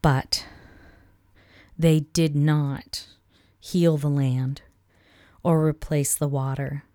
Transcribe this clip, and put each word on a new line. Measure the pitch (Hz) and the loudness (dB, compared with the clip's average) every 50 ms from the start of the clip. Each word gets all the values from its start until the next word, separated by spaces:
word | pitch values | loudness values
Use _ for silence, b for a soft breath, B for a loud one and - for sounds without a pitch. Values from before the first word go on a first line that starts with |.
| - | 4
But | 156 131 131 - - - - B B B B B B B B B B B B B B B B B B B B B B B B B B B - | 2 2 2 -2 -4 -8 -8 B B B B B B B B B B B B B B B B B B B B B B B B B B B 2
they | 160 165 156 156 | 4 4 4 4
did | 143 - _ 175 165 156 147 | 0 0 _ 0 0 2 2
not | 147 143 156 151 151 147 139 139 135 - _ - - - - - _ _ b b b b b b b | 2 2 2 2 2 0 -2 -4 -8 -10 _ -14 -14 -14 -16 -20 _ _ b b b b b b b
heal | - - - 180 170 170 156 | -16 -4 0 2 2 2 2
the | 143 143 147 | 2 0 0
land | 143 143 139 131 127 127 131 131 139 - - _ _ _ _ b b b b b b b b b b b | 0 0 0 0 0 -2 -2 -4 -6 -8 -14 _ _ _ _ b b b b b b b b b b b
or | b 175 165 160 156 | b 0 2 2 2
replace | 156 147 - - - 156 147 143 - - | 0 -2 -2 -6 -4 -2 -2 0 -2 -2
the | - 151 | -2 -2
water | 143 139 139 131 135 135 135 139 139 143 143 - _ | -2 -2 -2 -4 -4 -4 -6 -6 -6 -8 -10 -12 _